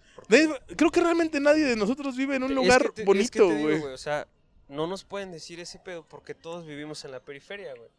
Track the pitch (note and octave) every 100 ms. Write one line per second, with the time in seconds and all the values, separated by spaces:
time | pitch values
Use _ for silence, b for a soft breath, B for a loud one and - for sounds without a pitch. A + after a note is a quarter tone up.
0 | b b - A#3+ D#4 C#4+ - F3 D#4+ F4
1 | E4+ E4+ E4 D4+ C#4+ D#4 C#4+ A3+ G3+ C4+
2 | C#4 B3 C4+ C4+ C4 C4+ B3+ B3 A#3+ -
3 | G3 G3 G#3+ G#3+ G3 D3+ D3+ D#3 C#3+ C3
4 | D3+ D3 - _ _ _ - C#3 E3 F#3+
5 | - G3+ F#3+ D#3+ - E3+ E3+ F3+ F#3 F3
6 | - D3 - C#3+ E3 F3 D#3+ C#3+ D3 D3+
7 | D3 B2+ - C#3+ - G3+ F3 B2 A2+